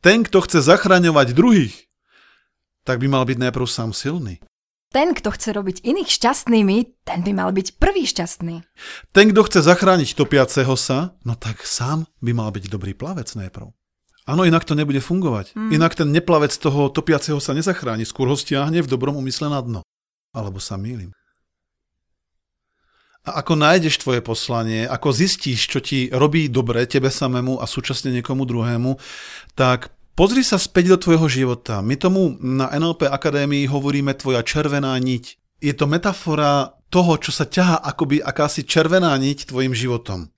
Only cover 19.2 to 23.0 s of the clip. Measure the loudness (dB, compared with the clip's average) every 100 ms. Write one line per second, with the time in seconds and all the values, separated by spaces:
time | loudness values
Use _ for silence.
19.2 | -6 -6 -4 -4 -6 -8 -10 _ _ _
20.2 | _ -10 -10 -10 -10 -10 -8 -10 -12 -18
21.2 | _ _ _ _ _ _ _ _ _ _
22.2 | _ _ _ _ _ _ _ _